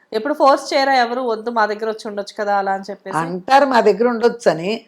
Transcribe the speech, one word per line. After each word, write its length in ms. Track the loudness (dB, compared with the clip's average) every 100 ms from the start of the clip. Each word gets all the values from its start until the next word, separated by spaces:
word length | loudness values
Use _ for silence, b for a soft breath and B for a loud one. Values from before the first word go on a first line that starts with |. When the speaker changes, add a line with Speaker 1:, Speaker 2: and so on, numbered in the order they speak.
| _
Speaker 1:
ఎప్పుడు 200 | -6 -4
ఫోర్స్ 400 | 2 4 4 2
చేయరా 200 | 0 2
ఎవరు, 280 | 2 0 -2
"వద్దు 280 | -4 -4 -4
మా 160 | -2 0
దగ్గర 200 | -2 -6
వచ్చి 220 | -8 -10
ఉండొచ్చు 360 | -10 -10 -6
కదా" 120 | -2 -2
అలా 160 | -2
అని 120 | -4 -8
చెప్పేసి? 280 | -14 -8 -6
Speaker 2:
అంటారు 480 | -4 -6 2 4 4
మా 140 | 4
దగ్గర 280 | 4 4 0
ఉండొచ్చు 440 | 2 0 0 0
అని, 340 | 0 -2 -6